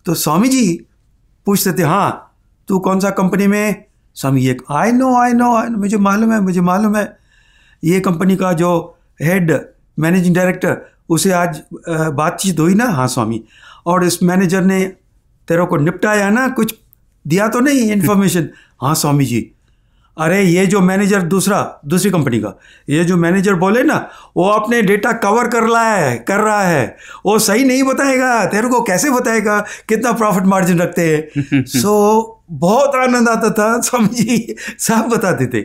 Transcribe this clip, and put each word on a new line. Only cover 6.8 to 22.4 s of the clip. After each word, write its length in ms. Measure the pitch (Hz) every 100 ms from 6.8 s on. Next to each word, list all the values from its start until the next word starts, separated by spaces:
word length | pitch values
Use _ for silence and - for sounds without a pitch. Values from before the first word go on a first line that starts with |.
| 214 196
है। 220 | - - _ _ _ _ _ _
ये 160 | 160 185
कंपनी 360 | 190 165 190 190
का 180 | 185
जो 440 | 165 175 170 165 _ _ -
हेड 400 | 151 190 160 131 - _ _ -
मैनेजिंग 360 | 160 185 175 175
डायरेक्टर, 600 | 180 - 175 - - _ -
उसे 220 | 160 190
आज, 300 | 180 175 156 - 165 170
अ, 220 | 160 160
बातचीत 500 | 139 160 - 190 156
हुई 140 | 165
ना?" 120 | 196 247
"हाँ 220 | 139 127
स्वामी।" 360 | 131 110 113 - - - - 170
"और 200 | 180 175
इस 180 | 175
मैनेजर 400 | 180 185 180 190
ने 220 | 185 190 190 - _ _ _ _ -
तेरे 180 | 165 175
को 120 | 160
निपटाया 520 | 160 - 214 208 196
ना, 180 | 233 262
कुछ 280 | 254 220 - _ _ _ _ 139
दिया 200 | 185 220
तो 120 | 240
नहीं 320 | 285 277 214
इन्फॉर्मेशन?" 580 | 208 202 202 190 175 147 - _
<laughs> 160 | _
"हाँ 140 | 131 156
स्वामी 300 | 151 143 127
जी।" 260 | 117 - _ _ _ _ _ _ -
"अरे 260 | 160 196
ये 220 | 185 175 190
जो 140 | 202
मैनेजर 420 | 180 196 196 202
दूसरा, 580 | 160 190 180 175 - - 143
दूसरी 260 | 175 202
कंपनी 280 | 175 117
का, 200 | 113